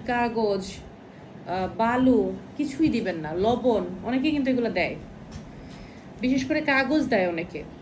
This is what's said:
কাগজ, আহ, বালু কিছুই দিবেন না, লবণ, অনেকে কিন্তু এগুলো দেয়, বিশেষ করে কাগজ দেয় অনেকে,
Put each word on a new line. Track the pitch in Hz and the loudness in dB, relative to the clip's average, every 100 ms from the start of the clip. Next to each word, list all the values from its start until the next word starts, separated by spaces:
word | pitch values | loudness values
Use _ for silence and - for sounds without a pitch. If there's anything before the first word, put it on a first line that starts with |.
| - | -2
কাগজ, | 240 233 214 214 196 185 - - - - - - - - | 0 0 2 0 0 -4 -12 -16 -18 -20 -20 -18 -14 -6
আহ, | 185 185 - | -4 -2 0
বালু | 226 254 262 226 190 190 - - | 2 4 6 6 4 -2 -10 -4
কিছুই | 294 - 320 | -4 2 2
দিবেন | 226 190 165 | 2 0 -4
না, | 156 | -4
লবণ, | 170 214 240 247 208 180 - | 0 2 4 4 2 0 -6
অনেকে | 220 262 302 | -2 2 2
কিন্তু | 294 262 | 2 2
এগুলো | 240 226 | 2 2
দেয়, | 185 151 156 - - - - - - - - - - - - | 2 0 -2 -12 -16 -14 -14 -14 -16 -16 -16 -16 -18 -16 -4
বিশেষ | 254 269 | 0 0
করে | - 302 | 0 0
কাগজ | 294 269 254 302 247 | 2 2 4 2 4
দেয় | 214 180 | 2 2
অনেকে, | 165 165 151 151 - | 0 -4 -8 -12 -16